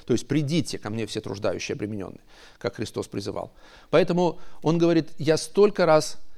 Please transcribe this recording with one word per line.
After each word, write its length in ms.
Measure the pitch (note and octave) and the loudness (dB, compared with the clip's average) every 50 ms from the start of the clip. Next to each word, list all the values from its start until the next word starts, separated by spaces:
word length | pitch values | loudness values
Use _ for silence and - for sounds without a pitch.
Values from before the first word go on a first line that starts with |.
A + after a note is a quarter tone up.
| - | -2
То 80 | - B2+ | 0 0
есть 140 | G#2 - | 0 0
придите 500 | - C#3 D#3 D3+ C3+ D#3+ F3 - - - | 0 0 0 0 2 0 0 0 -2 -6
ко 140 | F2+ - G#2+ | -8 -8 -6
мне, 160 | G#2 A2+ A2 | -4 -4 -6
все 140 | G#2 - - | -4 -6 -8
труждающие, 520 | - A2+ A2 G2+ G#2+ G2+ F2 G2 - - G2+ | -6 -6 -8 -2 -2 -2 -2 -2 -4 -6 -6
обремененные», 480 | - G#2+ G2+ A2 G2+ F2+ - - - - - - - - - - _ | -6 -6 -6 -6 -8 -8 -10 -12 -16 -20 -20 -20 -20 -20 -20 -18 _
как 160 | - G#2 - | -6 -6 -4
Христос 320 | - G#2+ - - A2+ G2 | -4 -8 -6 -4 -6 -6
призывал. 440 | - - G#2+ G2 G2+ F#2+ F#2 F2+ - - - - - - - - _ | -6 -8 -8 -8 -6 -8 -8 -10 -10 -14 -20 -20 -20 -20 -20 -6 _
Поэтому 480 | - D#3 F3+ - F3 F3 F3+ E3 D#3+ - - - - - | 4 4 4 4 2 2 2 0 0 -4 -8 -8 -8 -2
Он 160 | - D3+ E3 | 0 0 2
говорит: 320 | E3+ E3+ E3+ E3+ E3 D3+ - - | 4 4 4 4 4 2 0 -6
«Я 200 | - C#3+ D3+ D#3 | -2 0 2 2
столько 500 | D3+ - - - G3 G#3 G#3 G3 - F3+ | 2 0 -2 4 4 4 4 4 2 4
раз 340 | D#3+ D#3 D#3 D3+ - - - - - - | 6 6 4 4 0 -6 -6 -6 -8 -10